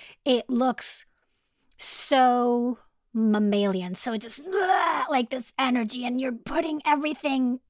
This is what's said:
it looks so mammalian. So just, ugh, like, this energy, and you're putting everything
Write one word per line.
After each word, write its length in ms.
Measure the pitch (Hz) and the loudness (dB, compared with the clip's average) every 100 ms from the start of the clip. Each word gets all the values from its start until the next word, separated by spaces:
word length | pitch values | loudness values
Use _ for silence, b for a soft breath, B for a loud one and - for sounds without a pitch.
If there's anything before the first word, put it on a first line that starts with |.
| B B | B B
it 240 | 285 247 - | 0 0 0
looks 560 | 240 254 226 - - - _ _ _ _ _ _ - | 0 0 -2 -6 -10 -14 _ _ _ _ _ _ -8
so 1000 | - - - 269 254 247 240 240 240 240 _ _ _ | -4 -4 2 4 6 4 2 2 0 -4 _ _ _
mammalian. 840 | 226 220 208 208 202 202 190 180 | 0 2 4 4 4 2 0 -4
So 220 | 185 247 220 | -6 -4 -6
just, 240 | 226 247 | -8 -12
ugh, 640 | 320 381 370 359 339 285 247 | -4 0 2 2 2 0 0
like, 200 | 254 233 | 0 -2
this 220 | 262 233 - | -6 -8 -2
energy, 460 | 262 247 220 247 | 0 0 -2 -4
and 160 | 247 247 | -4 -2
you're 100 | 262 | -4
putting 500 | 233 - 320 320 302 302 | -6 -4 -2 -2 -2 0
everything 720 | 294 302 302 294 269 254 254 | 0 0 -4 -2 0 0 -2